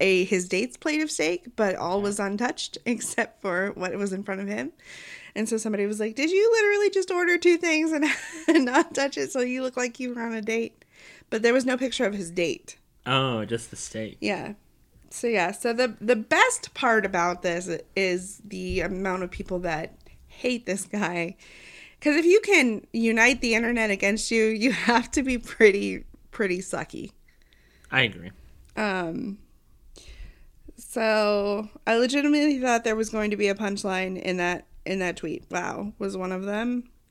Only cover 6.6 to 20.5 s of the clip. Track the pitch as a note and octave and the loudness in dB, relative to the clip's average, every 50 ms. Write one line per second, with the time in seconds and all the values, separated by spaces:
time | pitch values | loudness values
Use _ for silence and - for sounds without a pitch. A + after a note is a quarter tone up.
6.6 | G#4 G#4 G4+ G4+ G#4 G4 G4 G4 F#4 - F#4 F4 F4+ F4 F4 E4+ F4 F4 E4+ E4 | 4 4 4 2 2 2 2 0 0 0 0 0 2 2 2 4 4 4 4 4
7.6 | F4 E4+ D#4 D#4 D#4+ D#4+ D#4+ D4 D4+ D4 - - - - - - - - C#4 E4 | 2 2 2 2 2 0 0 0 0 0 0 -2 -6 -12 -14 -2 2 4 4 4
8.6 | C4 B3 B3+ D4 E4 - - - C#4 C#4 - D4 - - - C4 B3 B3 B3+ C4 | 4 4 4 2 2 2 0 -2 -2 -2 -2 -4 -4 -2 -2 -2 -2 0 -2 -2
9.6 | C4 B3+ B3 B3+ B3 B3 A#3+ - B3+ B3 A#3+ A#3+ A3+ A#3 A3+ A3+ G#3 A3 A3+ A3+ | -4 -4 -2 -4 -4 -4 -4 -6 -8 -8 -6 -6 -6 -6 -6 -4 -4 -2 -2 -2
10.6 | A#3 A3+ - _ _ _ _ - - - - - - _ - A3 A3 A#3 A#3+ C4+ | -2 -4 -8 _ _ _ _ -20 -20 -20 -20 -20 -10 _ -2 2 4 4 4 4
11.6 | B3 C4 B3+ B3 C4+ B3 - - B3 G3 G#3 G3+ F3+ E3 F3 F3+ F3 D3+ - - | 4 2 0 0 -2 -2 -2 0 0 0 0 -4 -6 -4 -2 0 0 0 -2 -4
12.6 | - - - - _ _ _ _ _ B2 C3 C3+ C3+ C3+ A#2+ A2 G#2+ G2+ A2+ A2+ | -10 -16 -20 -20 _ _ _ _ _ 0 2 2 2 2 0 -2 -2 -2 -4 -6
13.6 | - - - - - - - A2 A2 G2+ - - - G#3 G3+ - - - G#3 - | -6 -10 -12 -12 -12 -10 -8 -8 -8 -8 -8 -6 -4 -4 -4 -4 -6 -10 -12 -14
14.6 | _ _ _ _ _ _ _ _ - _ - - - A#3+ A3+ G3 E3+ F3 G#3 - | _ _ _ _ _ _ _ _ -20 _ -10 -6 -2 0 0 2 0 0 -2 -2
15.6 | - A#3 A#3 A#3 B3+ B3 G#3 - G3+ A3 B3 A3 A3 - D#4 F4 G#4+ B4+ - - | -4 -2 0 0 0 -2 -2 -2 0 2 2 2 2 2 4 4 4 4 4 0
16.6 | - - - - C#4 B3 A3+ G#3+ G3 G3 G3 F3 E3+ F3 F3+ F3 - F3+ E3+ F3 | -6 -10 -4 0 2 4 4 4 2 2 0 0 0 0 0 -2 -2 -2 -2 -2
17.6 | F3+ F#3 E3 - - - _ G3 F#3+ F#3 F3+ F#3 F#3 F#3+ - - - - G3 F#3 | -4 -4 -6 -8 -8 -6 _ 0 2 2 0 -2 -4 -8 -14 -16 -16 -14 -10 -8
18.6 | F#3 F3+ F3+ F#3 D#3+ F#3 G3 F#3 G3 F#3+ F#3 F#3 F3+ F3+ - - G3 - F#3+ F3 | -6 -4 -2 -2 -2 -2 -4 -4 -2 -2 -2 -2 -4 -6 -8 -10 -8 -6 -6 -4
19.6 | F3+ F3 D#3+ D3+ E3 - - - _ - - - - - - - - B3 | -2 -4 -4 -4 -6 -8 -12 -18 _ -20 -20 -20 -20 -20 -14 -6 -2 -2